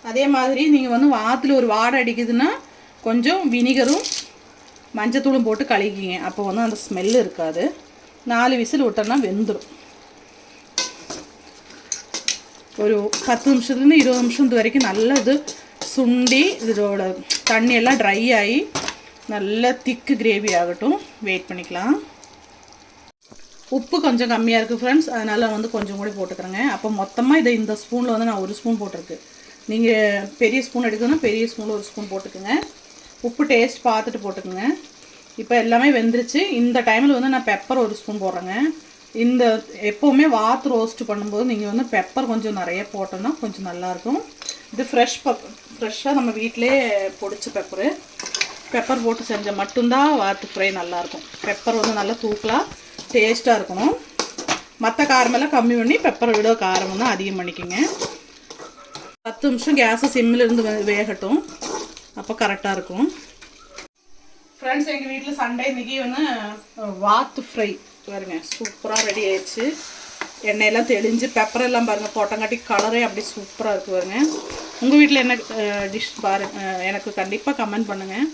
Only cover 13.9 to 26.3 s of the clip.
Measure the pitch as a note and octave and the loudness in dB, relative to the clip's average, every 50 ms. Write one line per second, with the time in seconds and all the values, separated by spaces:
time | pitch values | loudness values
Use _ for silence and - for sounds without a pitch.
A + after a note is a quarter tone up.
13.9 | D#4+ D#4 B3+ B3+ B3 B3 A#3+ A#3+ A#3 - C#4+ B3+ B3 A#3 G#3+ A3 B3 C#4 B3+ G3+ | 8 8 6 6 4 4 2 0 2 2 2 4 4 4 2 4 2 2 2 2
14.9 | F#3+ G#3 A3 B3 C#4 C4+ G#3 A#3 C#4 C#4+ D4 - - - - - - - - - | 2 2 4 4 4 4 4 4 2 2 0 -6 -12 -14 -18 -20 -14 -10 -6 -4
15.9 | - C4+ C4 A#3+ A#3+ B3 B3+ B3 B3+ C4+ D#4 F#4+ - - A3+ A3+ G#3+ G#3 G#3 G3+ | 0 2 2 4 4 4 4 4 4 4 4 2 0 -2 -2 -2 0 0 0 0
16.9 | G3+ G3 F#3+ F#3 F#3 F#3 - - - - - - A3+ A3 A3+ B3 B3 A3+ A3+ B3 | 0 -2 -4 -4 -6 -8 -6 -6 -6 -4 0 0 2 2 4 4 4 4 4 4
17.9 | C4+ A#3 A3 G3 G3 G#3 A#3 B3+ A#3+ G#3+ G3+ G3+ A#3 D4 G4 - - - - - | 2 4 2 2 2 2 2 4 4 4 2 2 0 0 -2 -2 -8 -8 -8 -8
18.9 | - - - - - - - - G#3+ G#3 G3 G3+ G#3 A3+ A#3+ B3 B3 B3+ - B3+ | -10 -12 -20 -20 -20 -18 -10 -8 -6 -4 -2 -2 0 2 2 2 0 0 -4 -4
19.9 | A#3 A#3+ - - C#4 G3+ A3 A3+ G3+ G3+ G#3 G#3 F#3 E3+ F3 F3 F3 - G#3+ C4+ | -4 -4 -2 -2 -2 2 2 2 2 2 2 2 2 2 0 0 -2 -2 0 0
20.9 | E4 - - - - - A3 G3 F#3 F3+ - - F#3 F3+ - - - F3+ G3 B3 | 0 0 -4 -14 -16 -8 -4 -4 -4 -4 -4 -8 -12 -12 -10 -10 -8 -4 0 0
21.9 | D4+ G#4 - - - - - - - - - - - - - - - - - - | 0 0 -2 -12 -20 -20 -20 -20 -20 -20 -20 -20 -20 -20 -20 -20 -20 -20 -20 -20
22.9 | - - - - _ _ _ _ - - - - - - - - C4 C4+ B3 - | -20 -20 -20 -20 _ _ _ _ -20 -20 -20 -20 -20 -20 -8 -4 -4 -4 -2 0
23.9 | - D#4+ D#4 D4 A#3+ A#3 B3 A#3 A#3 A3+ A3+ A3+ A3+ A3+ A3 A3+ A#3+ A#3 B3 B3 | -2 2 2 2 2 2 2 0 0 2 2 2 2 2 2 0 -4 -2 0 4
24.9 | C4+ D#4+ D#4 C#4 B3+ A3+ G#3+ A3 G#3 A3+ A#3 A3 G#3+ G#3 A3 A3+ - G#3+ G3+ G3 | 4 4 4 2 -4 -4 -4 -2 0 0 0 0 0 -4 -4 -4 -4 -4 -4 -4
25.9 | G3+ G3 G3+ G#3+ G3+ G3+ F#3 F3+ | -6 -8 -8 -8 -6 -6 -6 -6